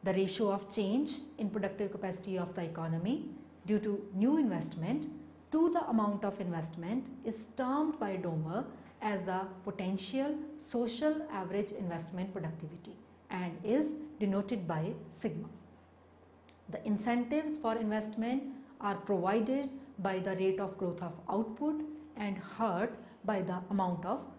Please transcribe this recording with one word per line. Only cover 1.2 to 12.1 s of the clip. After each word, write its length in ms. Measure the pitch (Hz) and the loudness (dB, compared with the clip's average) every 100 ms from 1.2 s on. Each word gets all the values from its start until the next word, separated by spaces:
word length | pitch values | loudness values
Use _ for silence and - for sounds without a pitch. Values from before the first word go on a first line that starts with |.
| - - | -10 -4
in 120 | 208 | -2
productive 420 | 214 190 - 202 | 0 -2 0 -4
capacity 460 | - 190 - - 185 | -2 -4 -4 -2 -2
of 160 | 170 - | 0 -2
the 80 | |
economy 640 | 170 165 165 165 185 294 - - - - - | -4 -2 0 0 2 0 -2 -10 -16 -14 2
due 140 | 208 | 2
to 260 | 214 202 - | 4 -2 -2
new 240 | 190 233 311 | 4 6 6
investment 720 | 254 170 156 - 170 285 - - - - - | 6 2 -2 -2 0 0 -2 -8 -14 -18 0
to 160 | 311 339 | 6 6
the 160 | 349 302 | 6 4
amount 380 | 226 208 202 202 | 4 4 2 0
of 140 | - | 0
investment 680 | 180 165 160 - 170 240 - - | -2 0 -2 -4 -2 -2 -2 -6
is 240 | 226 220 - - | -4 -4 -8 -2
termed 420 | 254 277 311 302 | 0 4 2 2
by 200 | 208 185 | -2 0
Domer 480 | 175 160 156 190 - - - - | 0 0 0 0 -2 -8 -18 -4
as 220 | 214 196 | 0 0
the 180 | 185 185 190 - | 0 -2 -2 -6
potential 720 | - 196 185 190 - 262 285 302 - - | -6 -2 0 0 0 0 0 0 -4 -8
social 680 | - 240 233 233 302 302 - | -2 0 0 2 2 2 -2
average 400 | 202 180 196 208 | -4 -2 0 0
investment 640 | - 180 170 - | -2 -2 -4 -4